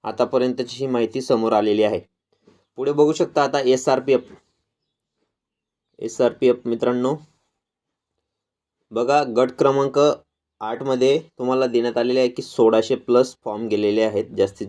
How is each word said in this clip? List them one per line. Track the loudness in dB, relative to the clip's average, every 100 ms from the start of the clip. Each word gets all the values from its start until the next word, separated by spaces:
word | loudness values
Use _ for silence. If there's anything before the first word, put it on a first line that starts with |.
आतापर्यंतची | -10 -4 -2 0 -2 -4 -10 -8
ही | -4
माहिती | -2 -2 -4
समोर | -2 0 2
आलेली | 2 2 2
आहे. | 0 -2 -10 _ _ _ _ _ _ -6
पुढे | -4
बघू | 2 2
शकता | 2 -2 0
आता | 0 0
एसआरपीएफ, | 0 0 0 0 2 0 -2 -18 _ _ _ _ _ _ _ _ _ _ _ _ _ _ _ _
एसआरपीएफ | -10 0 0 2 0 0
मित्रांनो, | -4 -2 -2 0 -2 -4 -10 _ _ _ _ _ _ _ _ _ _ _ _ _ _ _ _
बघा | -4 0 0 0 0
गट | 0 2
क्रमांक | 2 2 0 2 2 0 _ _ _ _
आठमध्ये | -8 -6 -4 0 2 2
तुम्हाला | -4 -8 -2 0 0
देण्यात | 0 0 0
आलेले | 0 0
आहे | 0
की | -2
सोळाशे | -8 2 4 4 0
प्लस | -4 2 2 2 -4
फॉर्म | -10 -8 -4
गेलेले | 0 0 2
आहेत | 0 0 -4 -2
जास्तीत | -2 -2